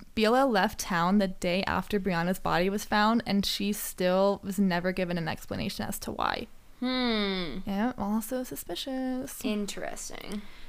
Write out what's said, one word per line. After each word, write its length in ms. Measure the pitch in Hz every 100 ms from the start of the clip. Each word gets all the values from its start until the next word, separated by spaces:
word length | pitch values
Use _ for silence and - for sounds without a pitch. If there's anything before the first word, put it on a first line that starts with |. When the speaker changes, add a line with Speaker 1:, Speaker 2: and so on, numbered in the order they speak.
| - -
Speaker 1:
Bela 300 | 214 254 269
left 340 | 202 208 -
town 380 | - 175 175 202
the 120 | 190
day 340 | 185 180 180
after 360 | - 85 - 208
Brianna's 400 | 190 170 170 190
body 300 | - 160 185
was 140 | 208 -
found, 380 | 214 214 233 -
and 200 | 196 190
she 280 | - 202
still 640 | 208 - - 180 185 196 202
was 160 | 190 196
never 320 | 190 175 180
given 260 | 185 180 175
an 100 | 156
explanation 580 | - - 98 208 - 208
as 100 | -
to 120 | -
why. 360 | - - - - - - -
Speaker 2:
Hmm. 800 | 254 254 247 220 202 185 170 185 208
Speaker 1:
Yeah, 280 | 196 240 -
also 460 | 202 220 220 254
suspicious. 960 | 254 269 - - 269 262 254 254 269 -
Speaker 2:
Interesting. 1000 | 214 208 202 - - - - - - 208 - -